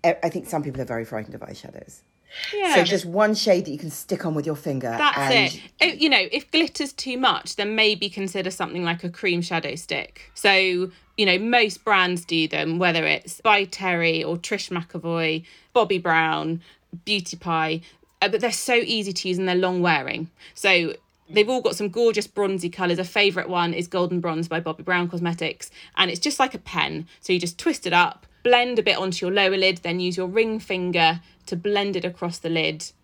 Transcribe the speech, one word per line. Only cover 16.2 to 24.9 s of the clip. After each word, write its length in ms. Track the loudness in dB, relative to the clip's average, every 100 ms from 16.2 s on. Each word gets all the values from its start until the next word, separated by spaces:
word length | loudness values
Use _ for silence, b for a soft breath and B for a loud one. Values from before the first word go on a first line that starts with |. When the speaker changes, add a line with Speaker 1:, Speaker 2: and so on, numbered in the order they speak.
| 4 0 -2 -4 b b _ -14 -4
Speaker 2:
Beauty 320 | -2 -4 -10
Pie, 440 | -2 0 0 -4 B B _ _
uh, 100 | 0
but 120 | 2
they're 100 | 0
so 220 | -2 0
easy 400 | 0 2 -2 -2
to 160 | -4 -2
use 80 | -2
and 100 | 0
they're 80 | 2
long 280 | 2 2
wearing. 480 | 2 2 -2 -8 -8 _ B -2
So 400 | 4 4 2 -6 _ _ _
they've 180 | 2 4
all 140 | 2
got 140 | 0 -2
some 140 | -4
gorgeous 360 | 2 2 2 -4
bronzy 460 | -2 -2 -2 -6
colours. 260 | -2 0 0
A 60 |
favourite 440 | 0 2 2 2 -2
one 280 | -2 0 -2
is 120 | -4
Golden 340 | -2 0 0
Bronze 260 | -2 -2 -2
by 120 | -4
Bobbi 240 | -4 -8
Brown 240 | -2